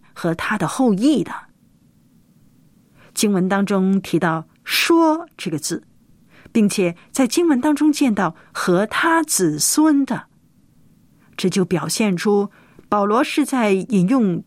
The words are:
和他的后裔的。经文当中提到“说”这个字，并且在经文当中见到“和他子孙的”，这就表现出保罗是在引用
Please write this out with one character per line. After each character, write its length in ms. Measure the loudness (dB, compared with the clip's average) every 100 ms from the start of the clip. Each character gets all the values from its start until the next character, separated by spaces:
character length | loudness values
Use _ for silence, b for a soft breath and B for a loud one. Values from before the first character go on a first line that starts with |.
| b
和 220 | -8 -6
他 240 | -4 -4 -4
的 80 | -4
后 260 | 0 0
裔 300 | 2 2 0
的。 100 | -2 -10 -18 _ _ _ _ _ _ _ _ _ _ _ _ _ _ b b
经 180 | -2 0
文 180 | 0 0
当 160 | 0
中 360 | 0 0 0 0
提 180 | -2 -2
到 300 | -2 -4 -8 _
“说” 640 | -8 -4 2 4 4 0 -6 -12
这 100 | -8
个 120 | -6
字， 240 | -6 -8 -12 _ _ _ b b b
并 180 | 0 2
且 280 | 2 -2 -4 b
在 160 | -2 0
经 180 | 2 2
文 140 | 2
当 160 | 0 2
中 160 | 2
见 200 | 2 0
到 220 | 2 -2 b b
“和 320 | -6 0 0
他 380 | 0 -2 0 0
子 380 | 0 0 0 0
孙 440 | 0 2 4 2
的”， 220 | 0 -6 -10 _ _ _ _ _ _ _ _ _ b -6
这 120 | -2
就 160 | -2
表 220 | -2 -4 -4
现 300 | -2 0 0
出 340 | 0 0 0 b b b -4
保 180 | -2 0
罗 160 | 0
是 240 | 0 -2 -2
在 240 | 0 0
引 380 | 0 0 0 2
用 340 | 2 2 -2